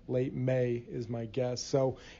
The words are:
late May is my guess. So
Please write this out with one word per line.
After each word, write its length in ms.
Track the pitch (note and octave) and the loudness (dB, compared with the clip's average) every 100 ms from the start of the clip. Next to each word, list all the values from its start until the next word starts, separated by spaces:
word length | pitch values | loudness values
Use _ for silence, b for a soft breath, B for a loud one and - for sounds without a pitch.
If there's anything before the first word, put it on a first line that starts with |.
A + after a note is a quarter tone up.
| - | -2
late 260 | B2+ C3 | 0 0
May 480 | C#3 B2+ B2+ B2 A#2+ A#2+ | 0 2 4 2 0 -4
is 160 | C3+ A2+ | -6 -4
my 180 | A#2+ A#2 | -4 -4
guess. 360 | C3 B2 B2 | 0 0 -2
So 360 | - C#3 C3 B2 B B | 0 2 2 0 B B